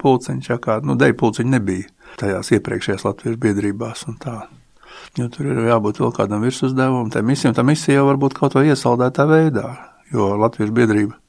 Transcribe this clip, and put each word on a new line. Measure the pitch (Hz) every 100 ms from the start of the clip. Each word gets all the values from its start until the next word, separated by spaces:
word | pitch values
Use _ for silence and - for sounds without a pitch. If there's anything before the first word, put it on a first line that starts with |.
pulciņš, | 139 127 - 131 131
ja, | 120
kā, | 123 107
nu, | 143 127
deju | 139 120
pulciņi | 120 104 120 131
nebija | 95 92 - _ - -
tajās | 101 95 - 107
iepriekšējās | - 104 - 95 104
Latviešu | - 120 113
biedrībās | 113 101 101 101 113 - -
un | 113
tā. | 131 110 - - _ _ - - - -
Jo | 120
tur | - 139
ir | 127 113
jābūt | 113 104 -
vēl | 117
kādam | - 104 104
virsuzdevumam, | 120 131 131 131 131 127 110
tai | 113
misijai, | 110 147 135
un | 127
tā |
misija | 127 156 - 139
jau | 139
var | 139
būt | 139 -
kaut | 139 135
vai | 151
iesaldētā | 135 123 123 127 - 147
veidā, | 160 160 113 117 127 - _ -
jo | 117 98 104
Latviešu | 113 - 107 113
biedrība | 117 104 104 -